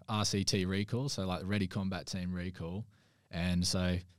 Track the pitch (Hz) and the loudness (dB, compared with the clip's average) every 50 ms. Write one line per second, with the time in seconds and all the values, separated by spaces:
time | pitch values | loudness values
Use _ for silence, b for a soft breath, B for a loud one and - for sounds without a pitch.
0 | - - 113 107 104 - - 101 92 - - 101 92 92 95 98 104 - - 117 | -6 -2 0 0 2 2 2 2 2 4 2 2 2 2 2 0 0 0 0 -2
1 | 139 143 - - 95 92 90 82 90 92 104 104 98 90 - 104 95 95 95 87 | -2 -2 -2 -2 -2 -2 -2 -2 -2 0 2 2 2 0 0 -2 -2 -2 -2 -4
2 | - - - 92 90 90 90 90 87 92 90 - 85 82 90 101 107 b b b | -6 -6 -6 -4 -4 -4 -4 -4 -4 -6 -6 -6 -6 -6 -6 -6 -8 b b b
3 | b b b b b b - 82 87 90 90 87 90 - - 92 90 90 87 90 | b b b b b b -4 0 2 2 4 4 2 2 2 2 2 2 2 0
4 | - b b | -2 b b